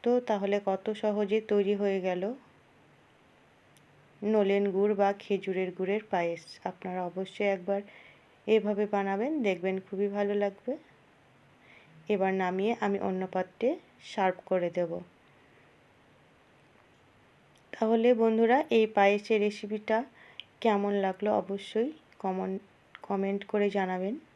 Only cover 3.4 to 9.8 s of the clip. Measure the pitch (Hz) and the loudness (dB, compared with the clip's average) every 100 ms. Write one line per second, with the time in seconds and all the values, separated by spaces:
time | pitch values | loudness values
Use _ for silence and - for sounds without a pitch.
3.4 | _ _ _ - _ - - - 208 214 | _ _ _ -20 _ -20 -20 -6 0 2
4.4 | 196 202 202 185 208 202 202 202 - 196 | 4 2 2 2 0 2 2 0 -4 -4
5.4 | 196 185 185 180 185 208 214 185 170 170 | -2 -4 -4 -4 -2 -2 -2 -2 -2 -4
6.4 | - - 190 185 190 180 175 175 190 - | -12 -10 -10 -8 -8 -6 -6 -6 -10 -2
7.4 | 208 190 180 196 202 - - - _ _ | -2 -2 -2 -4 -6 -20 -20 -20 _ _
8.4 | - 220 202 202 208 202 196 196 254 311 | 2 2 2 -2 0 -2 -2 -2 -2 0
9.4 | 214 175 190 190 | -2 0 -2 -4